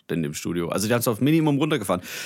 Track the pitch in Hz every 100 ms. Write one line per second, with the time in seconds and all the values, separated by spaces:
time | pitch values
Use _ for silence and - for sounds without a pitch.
0 | - 82 76 76 - 87 82 92 107 120
1 | 123 107 131 160 156 143 156 151 - 90
2 | - -